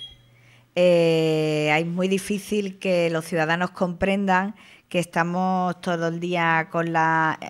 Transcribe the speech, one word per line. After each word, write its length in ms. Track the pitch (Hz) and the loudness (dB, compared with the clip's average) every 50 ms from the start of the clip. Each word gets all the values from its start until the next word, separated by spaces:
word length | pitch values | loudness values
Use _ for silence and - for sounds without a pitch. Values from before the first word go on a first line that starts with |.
| - - - - - _ _ _ _ - - - _ _ _ | -18 -18 -18 -20 -20 _ _ _ _ -20 -20 -20 _ _ _
Eh, 960 | 180 180 180 175 170 165 165 165 160 160 160 160 156 156 156 151 151 151 151 151 | 2 4 6 6 6 4 4 2 2 2 2 2 2 0 0 0 0 0 2 2
es 140 | 156 170 | 0 0
muy 220 | 170 170 180 185 190 | -2 -2 -2 -2 0
difícil 720 | 190 196 190 - 208 196 196 - 208 214 196 190 190 - | -2 -2 -2 -4 -6 -6 -6 -4 -4 -2 -2 -4 -6 -6
que 300 | - 190 180 175 170 165 | -4 -2 0 2 2 0
los 140 | 165 160 160 | 0 -2 -4
ciudadanos 460 | - 185 165 156 156 165 175 180 175 | -2 -2 -2 0 0 0 -2 -2 -4
comprendan 880 | - - 196 175 175 165 196 190 196 202 202 190 185 185 190 202 214 - - - - - _ - | -4 -2 -4 -4 -2 -2 -2 -2 0 0 0 2 2 2 0 -2 -6 -12 -18 -20 -20 -20 _ -6
que 100 | - 180 | -4 -4
estamos 840 | 170 170 - 175 165 170 175 180 185 185 185 185 180 180 170 175 | -4 -2 -2 -2 -2 0 -2 -2 -2 0 0 0 0 -2 -2 -4
todo 280 | - 185 175 165 165 165 | -4 -4 -2 -2 -2 -2
el 100 | 170 170 | -4 -4
día 480 | 170 180 175 170 170 165 165 160 160 165 - | -4 -4 -2 0 2 2 2 0 0 -2 -2
con 200 | 170 165 165 165 | -4 -2 0 2
la, 460 | 165 160 160 160 160 160 160 - - - - | 2 2 2 2 2 2 0 -2 -4 -8 -12